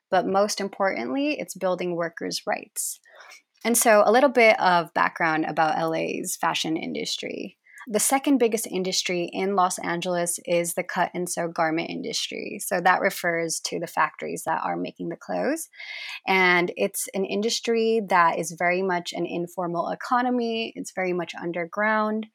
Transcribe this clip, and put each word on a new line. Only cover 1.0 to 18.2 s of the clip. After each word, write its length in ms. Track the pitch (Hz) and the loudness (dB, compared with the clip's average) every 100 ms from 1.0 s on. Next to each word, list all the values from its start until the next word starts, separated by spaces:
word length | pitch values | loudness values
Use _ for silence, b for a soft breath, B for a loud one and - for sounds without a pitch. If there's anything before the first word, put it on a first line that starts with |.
| 240 262 285 302 | -4 -2 -2 -2
it's 160 | 175 | -6
building 400 | 185 190 180 180 | -4 -2 -2 -2
workers' 480 | 170 170 - 185 170 - | -4 -4 -6 -6 -6 -4
rights. 520 | - - - - - B B B B B _ | -6 -6 -8 -8 -8 B B B B B _
And 140 | 220 233 | 0 4
so 240 | 240 214 | 6 8
a 80 | 208 | 8
little 160 | 226 277 | 6 6
bit 300 | 247 226 214 | 6 6 8
of 320 | 185 175 165 | 6 4 2
background 520 | - 170 - 170 156 160 | 0 0 0 0 0 0
about 320 | 156 160 - | 2 2 2
L 160 | 165 | 0
A's 420 | 160 165 - 185 - | -2 -2 -4 -6 -2
fashion 400 | 165 165 165 160 | -2 -2 -2 -4
industry. 800 | - 147 160 - - - 196 _ B B B | -4 -6 -6 -6 -8 -10 -10 _ B B B
The 140 | 214 | -2
second 380 | - 277 285 277 | 2 0 4 4
biggest 280 | 240 220 - | 4 2 -2
industry 600 | 185 185 185 - 180 175 | -4 -2 -2 -2 -2 -2
in 260 | - 190 202 | -2 -2 2
Los 220 | 180 - | 2 0
Angeles 600 | 175 170 175 175 170 - - | -2 -2 0 0 -2 -4 0
is 260 | 175 170 | 0 0
the 80 | 180 | -4
cut 280 | 180 190 175 | -4 0 0
and 160 | 180 180 | -2 -4
sew 200 | - 170 | -4 -4
garment 420 | 170 160 160 165 | 0 0 0 -4
industry. 680 | 170 - - - - - 196 | -6 -6 -6 -6 -8 -8 -8
So 160 | - 180 | -4 0
that 220 | 180 180 | 4 4
refers 580 | 190 - 180 165 165 160 | 2 0 -2 -2 -2 -4
to 180 | - 175 | -6 -6
the 80 | 170 | -4
factories 580 | - 156 - 156 165 | 0 -2 -2 -8 -6
that 180 | - 165 | -4 -4
are 120 | - 175 | -2 -4
making 340 | 180 - 175 | -6 -8 -10
the 60 | - | -10
clothes. 520 | - 92 196 320 - B B B B B - | -6 -4 -2 -4 -6 B B B B B 0
And 460 | 190 185 180 175 - | 4 6 4 2 0
it's 320 | 196 - - | -2 -2 -6
an 100 | 196 | -4
industry 760 | 190 196 220 220 - 233 226 226 190 | -2 0 -2 -2 0 2 2 2 4
that 300 | 185 | 4